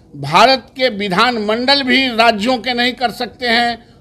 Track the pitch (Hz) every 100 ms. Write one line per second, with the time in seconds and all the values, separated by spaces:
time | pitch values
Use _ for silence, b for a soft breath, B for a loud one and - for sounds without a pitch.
0 | b 147 139 175 233 269 - 262 254 202
1 | 202 180 247 233 208 226 254 285 254 254
2 | 262 220 233 214 226 254 254 240 247 247
3 | 240 - 233 - 247 233 240 226 b b